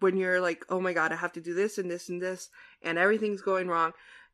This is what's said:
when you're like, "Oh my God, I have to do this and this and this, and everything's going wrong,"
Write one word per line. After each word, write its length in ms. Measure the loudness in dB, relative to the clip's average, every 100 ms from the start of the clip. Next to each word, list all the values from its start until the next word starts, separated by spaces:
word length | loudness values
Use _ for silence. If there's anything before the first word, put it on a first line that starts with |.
when 180 | 2 4
you're 220 | 2 2
like, 200 | 2 -2 -4
"Oh 100 | -2
my 140 | 0
God, 180 | 0 0
I 60 | 0
have 160 | -4
to 60 | -6
do 140 | -6
this 240 | -2 0 -2
and 120 | -4
this 200 | -6 -6
and 100 | -6
this, 300 | -6 -6 -12 -20 -20 _
and 160 | -4 2
everything's 420 | 4 4 0 -2
going 280 | 0 0 2
wrong," 240 | 2 0 -2 -18 -20 -20